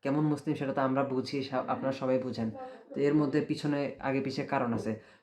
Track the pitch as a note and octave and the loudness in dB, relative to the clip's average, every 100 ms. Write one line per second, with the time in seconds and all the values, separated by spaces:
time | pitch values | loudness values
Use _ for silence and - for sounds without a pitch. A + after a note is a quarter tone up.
0 | C#3 D3 D3+ D3 D#3 D3 C3+ C3+ C3 C3 | 0 2 2 2 0 -2 0 0 2 2
1 | C3 C3 - C#3 C3 B2+ B2+ B2 C3+ C3+ | 2 0 -2 -4 -2 -2 -2 -2 -2 -2
2 | C3 C3 B2+ A2+ A2+ G#2 - - - - | 2 2 0 -2 -4 -4 -10 -14 -10 0
3 | C#3+ D3+ D3 D3+ - D3 D3 C#3+ C#3+ - | 4 4 4 2 0 -2 0 0 -2 -2
4 | C3+ C3+ C3+ C3+ C3+ C3+ B2 A2+ A2 A2 | -2 0 0 -2 -2 0 0 0 -2 -6
5 | - - | -8 -20